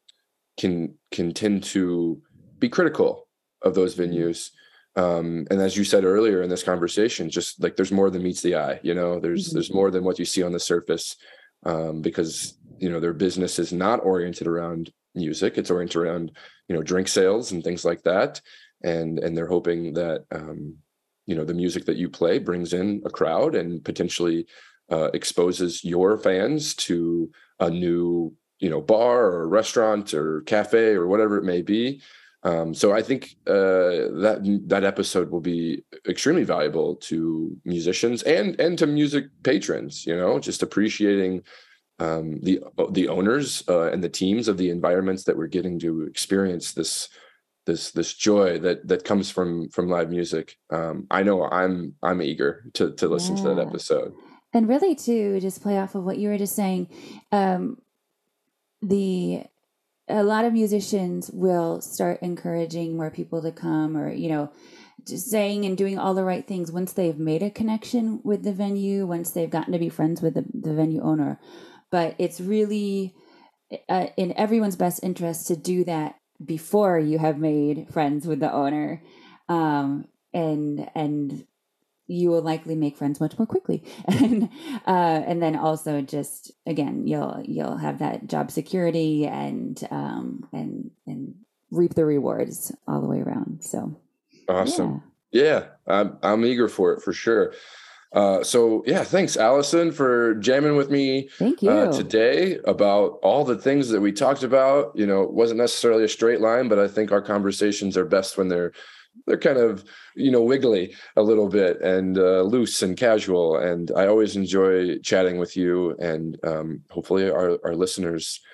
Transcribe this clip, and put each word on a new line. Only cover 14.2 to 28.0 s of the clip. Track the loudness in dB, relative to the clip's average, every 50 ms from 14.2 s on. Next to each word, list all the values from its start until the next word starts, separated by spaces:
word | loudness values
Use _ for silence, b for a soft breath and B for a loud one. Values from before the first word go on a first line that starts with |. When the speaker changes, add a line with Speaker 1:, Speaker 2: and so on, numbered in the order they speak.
| 0 -4 -6 -6 -4
Speaker 1:
around | -2 -2 -2 -4 -4 -6 -8 -8 -10 -14 _ _ _ -8
music. | -6 -4 -4 -2 0 -2 0 0
It's | 0 -2 0
oriented | 0 0 -2 -2 -2
around, | -2 -2 -2 -2 -4 -6 -8 -12 B B B B B B
you | -6 -4
know, | -4 -2
drink | -2 0 0 0
sales | 2 2 4 4 4 4 2 -2 -4
and | -6 -6 -4
things | -4 -4 -2 -2
like | -2 -2 0 0
that. | 2 2 2 2 0 -2 -8 -18 B B B B B B _ -4
And, | -2 -2 -2 -2 -2 -2 -2
and | -2 -2 -2
they're | -2 -2
hoping | 0 0 0 2 0 -2 -2 -2 -4 -4
that, | -4 -2 -2 -4 -6 -8 -10
um, | -12 -10 -10 -12 -12 -12 -12 -14 -14 -18 _ _ _ _ _ _ _ _ _
you | -6 -4
know, | -4 -4
the | -4 -2
music | -2 -2 -2 -2 -4 -2
that | -4 -2
you | -2 -4 -6
play | -2 0 2 2 2
brings | 2 0 -2 -4 -4 -4 -4 -2
in | -2 0 -2 -2 -4 -6
a | -8
crowd | -6 -4 -2 -2 0 0 0 0 0
and | -2 -2 -4 -6 -8 -8
potentially, | -6 -4 -4 -4 -4 -2 -2 0 0 0 -2 -4 B B B B B B B B -4
uh, | -2 0 0 0 -2
exposes | -4 -4 -2 0 2 2 2 2 0 -2 -4 -4 -6 -4
your | -2 2 4 4 4 4
fans | 4 2 2 2 2 2 0 0 -2 -4 -4 -6
to | -4 -4 -2 0 0 0 0 0 -2 -2 -4 b b b b b b
a | 0 0
new, | 0 0 0 0 0 0